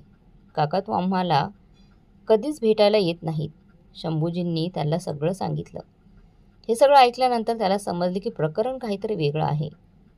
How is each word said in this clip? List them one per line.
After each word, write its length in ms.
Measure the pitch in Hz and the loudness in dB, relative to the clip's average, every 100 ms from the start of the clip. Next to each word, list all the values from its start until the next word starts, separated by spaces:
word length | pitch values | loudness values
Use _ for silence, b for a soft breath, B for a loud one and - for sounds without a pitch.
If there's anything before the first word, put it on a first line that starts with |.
| - _ _ - _ | -14 _ _ -20 _
काका, 260 | - 151 185 | -4 -2 -2
तो 120 | 190 | -2
आम्हाला 540 | 208 185 190 180 147 - - _ b b b _ _ - | -2 -2 -2 0 0 0 -8 _ b b b _ _ 2
कधीच 320 | 220 269 302 | 2 2 -2
भेटायला 380 | 226 214 208 214 | 0 4 4 4
येत 240 | 185 170 | 2 -2
नाहीत." 280 | 165 156 151 - _ _ _ | -4 -4 -6 -10 _ _ _
शंभूजींनी 720 | - 165 160 165 170 175 165 170 | -12 -6 -2 -2 -2 -2 -2 -4
त्याला 240 | - 151 160 | -4 -2 -2
सगळं 340 | - 147 156 | -4 -4 -4
सांगितलं. 480 | 190 190 151 - - - _ _ - - _ _ _ - | -4 -4 -6 -8 -12 -16 _ _ -20 -20 _ _ _ -4
हे 60 | |
सगळं 220 | 233 277 285 | 2 6 8
ऐकल्यानंतर 640 | 247 247 254 240 220 226 | 6 4 0 0 -2 -2
त्याला 200 | 190 202 | 0 0
समजले 400 | 202 175 180 185 | -2 -2 -2 -4
की 120 | 233 | -6
प्रकरण 480 | - 156 160 226 262 | -4 -4 -2 -4 -4
काहीतरी 360 | 240 196 220 | -6 -6 -4
वेगळं 300 | 208 147 156 | -2 -2 0
आहे 240 | 151 151 156 - _ _ _ | -2 -2 -4 -10 _ _ _